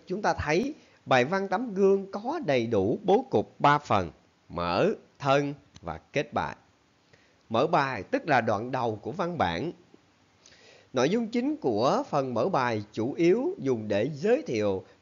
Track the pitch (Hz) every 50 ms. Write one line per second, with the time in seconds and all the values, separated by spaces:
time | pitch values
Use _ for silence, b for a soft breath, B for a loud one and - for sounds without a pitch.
0 | - - 180 208 202 180 160 - - 147 156 185 254 285 311 B B B B B
1 | B 127 135 127 123 147 196 190 196 190 185 208 262 240 190 190 202 190 196 196
2 | 190 190 - 202 214 254 330 359 247 147 135 123 113 117 113 98 92 107 151 -
3 | - 180 190 247 262 - - 107 95 - - - 143 143 147 147 - - 117 98
4 | 90 76 - _ _ _ _ _ _ - - 85 87 87 87 104 143 208 220 -
5 | - _ _ - 139 139 139 147 143 143 147 - _ _ _ - - 85 78 -
6 | - _ - 139 147 - - 98 82 67 - - _ _ _ _ _ _ _ _
7 | b b b b b b b b b _ 110 113 147 165 175 156 139 135 127 101
8 | 90 - - 285 190 170 139 120 113 113 104 98 117 127 135 127 120 117 107 101
9 | - 107 147 202 175 170 175 135 98 87 82 90 131 175 - - _ _ - _
10 | _ _ _ _ _ _ _ B B B B B B B B B B B - 123
11 | 123 160 202 240 233 214 - 233 240 294 311 294 - 135 104 104 120 143 185 254
12 | 285 - - 143 135 131 120 110 131 196 175 143 123 123 113 107 104 - - 113
13 | 110 131 165 - 165 170 190 240 269 359 381 - 139 131 123 110 107 104 98 101
14 | 110 160 156 135 165 214 247 311 - - 127 107 104 101 95 92 B B B B